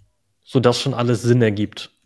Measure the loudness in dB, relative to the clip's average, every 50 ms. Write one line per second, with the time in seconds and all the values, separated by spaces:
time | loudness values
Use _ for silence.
0 | _ _ _ _ _ _ _ _ _ -4 0 2 2 2 2 0 -2 -4 -4 -2
1 | -2 -2 -2 0 0 2 2 2 2 2 0 -2 -4 -6 -8 -12 -18 -18 _ _
2 | _